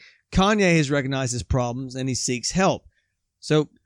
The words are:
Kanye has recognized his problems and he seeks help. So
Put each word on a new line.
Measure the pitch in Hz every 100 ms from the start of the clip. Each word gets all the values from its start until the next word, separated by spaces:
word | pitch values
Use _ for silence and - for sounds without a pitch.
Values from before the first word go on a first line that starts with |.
| - _ _
Kanye | 185 196 214 185 165
has | 139
recognized | 143 131 135 127
his | 123
problems | - 131 120 123 131
and | 131 131
he |
seeks | 123 - 123 -
help. | 175 190 113 - _ _ _ _ _
So | - 151 147 _